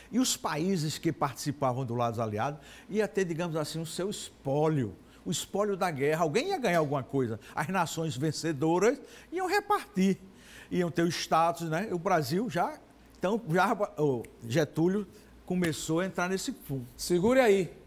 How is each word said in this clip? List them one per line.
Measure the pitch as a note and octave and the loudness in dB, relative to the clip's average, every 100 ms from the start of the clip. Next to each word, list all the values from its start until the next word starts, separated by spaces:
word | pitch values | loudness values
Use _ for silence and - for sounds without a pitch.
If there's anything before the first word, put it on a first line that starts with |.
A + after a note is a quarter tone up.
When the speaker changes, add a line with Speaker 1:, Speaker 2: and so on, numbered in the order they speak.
| - | -4
Speaker 1:
e | G#3+ | 0
os | B3+ - | 0 0
países | G#3 D#3 F3+ F#3+ D3+ - | -2 -2 0 0 -2 -2
que | E3+ | -4
participavam | - C#3+ A#2+ - C#3 C3 B2+ | 0 -2 -2 -6 -2 0 0
do | C3 | -2
lado | A#2+ A#2+ | 0 0
dos | A2 | 0
aliados, | A2+ G#2 C3 D3+ - - - | -2 -2 -2 -4 -12 -20 -6
ia | G#3 G3+ | -2 0
ter, | G3+ | 0
digamos | F#3 D#3+ F3 | -2 -2 -4
assim, | D#3+ C#3+ D#3+ | -2 -4 -6
o | D#3+ | -6
seu | - F#3 | -4 -4
espólio. | G#3 - - C#3 C#3+ D#3 D#3 A2 - - - | -6 -10 -10 -2 2 2 2 0 -4 -18 -12
O | - | -6
espólio | F3 - F#3+ G#3 G3 | -4 -4 -2 0 0
da | F#3 | -2
guerra. | C#3+ C#3+ D#3 | 0 0 2
Alguém | E3+ E3 F4+ | 2 0 0
ia | G4 | 0
ganhar | A#3 E3+ | 2 2
alguma | D3+ C#3 | 2 0
coisa. | B2 C#3 A#2+ A2 - | -2 0 0 -2 -6
As | - D#3 | -6 -2
nações | F#3+ E3 - E3 B2 | -2 -2 -2 -4 -2
vencedoras | D#3 D3 D#3+ D3 D#3+ F3 G#3 C4+ - - - | -2 -2 -4 0 2 4 4 2 -4 -20 -10
iam | E4 F#4 | -6 0
repartir. | G4+ G4+ - - - F#3+ F#3 - - - - - | 0 2 0 0 2 2 2 -4 -20 -20 -20 -4
Iam | F3 F3 | -2 0
ter | - | 2
o | E3+ | 0
status, | E3+ - E3 E3 E3 E3 | 0 0 4 4 0 -2
né? | D#3+ G#3+ | -2 -2
O | F3 | -2
Brasil | F3+ F3 C3 F3 A#3 | 2 2 2 0 0
já. | E3+ G#3 D4+ - - - - | 0 -2 -4 -16 -20 -20 -4
Então, | F3+ A3 - | -2 -2 0
já | F3 F#3+ G#3+ G3+ - | 2 4 2 -2 0
o | D3+ B2 G#2+ - | 0 0 -4 -12
Getúlio | A2+ C3+ C#3+ D#3 E3+ G3 G3 - - - - | -2 0 2 2 2 2 -2 -10 -20 -16 -6
começou | F3+ F3 D3 - D#3+ | -2 0 -2 -2 0
a | F#3+ | 0
entrar | F#3 F3+ | -2 -2
nesse | F#3+ - | -2 -4
fundo. | - - C#3 A#2+ - | -8 -8 -8 -8 -10
Speaker 2:
Segure | - F3 G3+ C4 | 0 2 4 6
aí. | A#3+ G3 E3 - | 6 6 2 -6